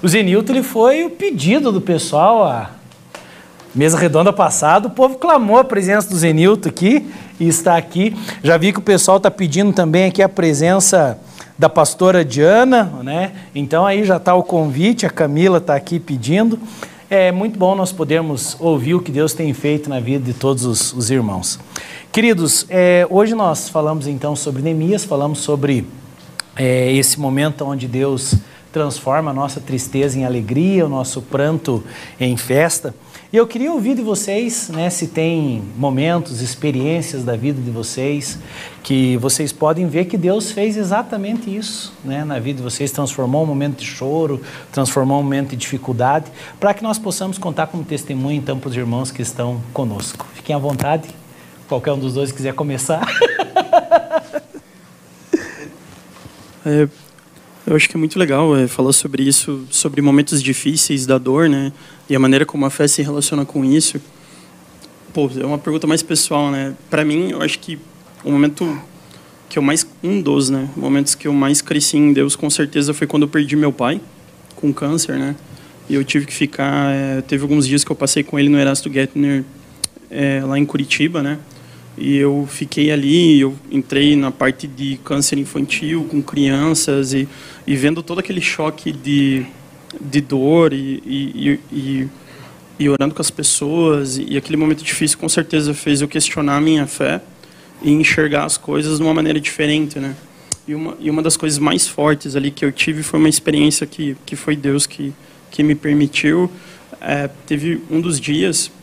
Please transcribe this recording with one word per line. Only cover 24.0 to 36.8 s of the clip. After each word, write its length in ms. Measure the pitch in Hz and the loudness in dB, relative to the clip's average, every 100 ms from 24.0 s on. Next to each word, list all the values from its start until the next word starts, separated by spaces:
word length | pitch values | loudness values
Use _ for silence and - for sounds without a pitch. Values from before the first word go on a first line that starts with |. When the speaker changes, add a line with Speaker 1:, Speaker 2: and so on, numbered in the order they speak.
| 139 | -4
Speaker 1:
então 280 | 139 147 143 | -4 -4 -4
sobre 280 | - 131 | -4 -4
Neemias, 420 | 151 160 165 202 202 | -2 0 0 0 0
falamos 320 | 143 143 147 | -2 -2 -2
sobre, 460 | - 143 143 127 - - - - - - - - | -2 0 2 0 -2 -14 -20 -20 -20 -18 -16 -2
é, 360 | 131 127 127 | 0 2 2
esse 260 | 135 135 - | 2 2 0
momento 440 | 139 135 151 143 | -2 0 0 -2
onde 240 | 139 139 123 | -6 -6 -4
Deus 460 | 127 139 131 135 - - - - | -2 -2 -2 0 0 0 -20 -8
transforma 580 | 160 147 - - 143 156 | -4 -4 -4 -2 0 0
a 20 | |
nossa 280 | 135 139 139 | -2 -4 -6
tristeza 560 | 131 131 - 135 139 131 | -6 -6 -4 -2 0 0
em 60 | 127 | -2
alegria, 600 | 123 104 127 175 190 156 | -2 -2 0 2 2 2
o 40 | |
nosso 320 | 135 127 135 | -2 -4 -8
pranto 600 | 117 135 147 160 160 117 - - - - | -6 -2 0 0 -2 -4 -4 -18 -18 -4
em 160 | 127 120 | -2 -2
festa. 580 | - 131 165 - 139 - - - - | 0 2 2 0 -8 -12 -20 -20 -2
E 60 | 214 | 2
eu 100 | 233 | 2
queria 240 | 233 277 | 0 -2
ouvir 240 | 330 214 247 | -2 -2 -2
de 60 | |
vocês, 680 | 220 196 - 202 240 233 - | -2 -4 -2 -2 -2 -6 -6
né, 200 | 160 175 | -4 -4
se 180 | 170 160 | -4 -4
tem 540 | - 160 165 147 117 98 107 | -2 0 0 -2 -4 -8 -4
momentos, 640 | 139 131 156 175 - 120 | -2 0 0 0 -2 -6
experiências 840 | 123 - 151 127 | -8 -4 -4 -2